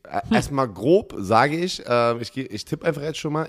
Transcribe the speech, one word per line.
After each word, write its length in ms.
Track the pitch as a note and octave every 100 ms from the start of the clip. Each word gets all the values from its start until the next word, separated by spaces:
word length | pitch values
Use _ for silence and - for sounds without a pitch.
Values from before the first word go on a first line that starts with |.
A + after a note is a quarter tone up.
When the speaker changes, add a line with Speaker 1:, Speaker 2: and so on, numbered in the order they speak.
Speaker 1:
äh, 160 | - E2+ -
Speaker 2:
Hm. 60 |
Speaker 1:
erstmal 340 | E3+ A#2+ C#3 B2
grob 460 | F#2 A#2 F#3+ - -
sage 380 | F#2+ A2 D3 D#3+
ich, 280 | F3+ - -
äh, 320 | A#2+ A#2 A#2
ich 120 | A2+
geh, 100 | C3
ich 220 | C3 G#2
tippe 220 | - D#3 E3+
einfach 160 | D3
jetzt 160 | D3+ C#3+
schon 140 | D3+
mal, 160 | D3+